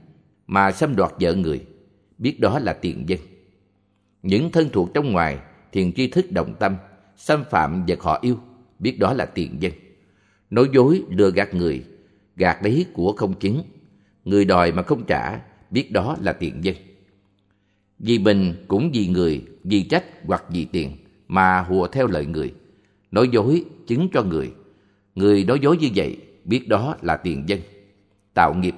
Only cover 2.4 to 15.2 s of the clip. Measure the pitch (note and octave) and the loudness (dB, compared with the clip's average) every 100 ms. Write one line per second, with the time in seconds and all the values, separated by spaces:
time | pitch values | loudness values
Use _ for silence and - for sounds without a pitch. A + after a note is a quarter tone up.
2.4 | G2+ C#3 G#2 - - - D2+ F2+ - - | 0 0 -4 -4 -6 -6 -6 -6 -8 -20
3.4 | _ _ _ _ _ _ _ _ F#2 G2+ | _ _ _ _ _ _ _ _ -2 0
4.4 | E3 E3 D#3 G2+ E2+ C#3+ C#3+ F#2 D#2+ C2+ | 0 0 0 0 -2 -2 -2 0 -2 -4
5.4 | - - _ G2 F2+ F2+ B2+ E3+ F#3 F#2 | -14 -20 _ -2 -2 0 -2 0 -2 -2
6.4 | D#2 A1+ G2+ F#2+ - - _ _ - D3+ | -4 -2 -4 -4 -12 -20 _ _ -2 -2
7.4 | - F#2+ D2+ F2+ F2 E2+ E2+ D2+ B2 A#2 | 0 0 0 -2 -2 -2 0 -2 -2 -4
8.4 | - - _ - G#2 B2+ G2 C3 F2 - | -6 -20 _ -6 -4 0 0 0 -4 -6
9.4 | D#2+ C2+ F2 - - _ _ _ _ _ | -6 -4 -6 -6 -20 _ _ _ _ _
10.4 | - A2+ C3+ C3 C3 F#3 - F#2 G2 F2+ | -4 2 4 6 6 4 0 2 4 4
11.4 | G2 F2+ E2+ C2 - - _ _ _ - | 0 0 -2 -4 -8 -20 _ _ _ -2
12.4 | F2+ - G2+ C3+ F3+ - F2+ G#2 G2+ F#2+ | 0 0 0 0 -2 -2 -2 0 -4 -2
13.4 | G2 C3 F#3 - _ _ _ _ F2+ G2+ | -2 -4 -6 -16 _ _ _ _ 0 2
14.4 | F#2+ F2+ F2 E2+ F2+ A#2+ G#2 C#2+ | 4 4 4 2 -2 -2 -2 -4